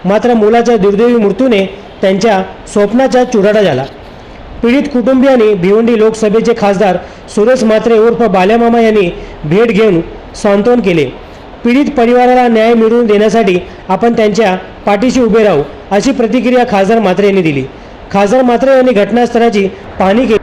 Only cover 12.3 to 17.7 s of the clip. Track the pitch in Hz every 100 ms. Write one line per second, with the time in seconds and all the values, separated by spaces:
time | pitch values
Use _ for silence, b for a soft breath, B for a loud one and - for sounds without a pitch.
12.3 | 247 247 226 226 233 220 233 233 208 214
13.3 | 220 196 175 B B - 190 233 233 214
14.3 | 202 208 185 - - - 202 254 262 226
15.3 | 220 208 151 147 - - 208 247 269 226
16.3 | 254 247 247 240 202 196 226 196 180 208
17.3 | 190 160 139 131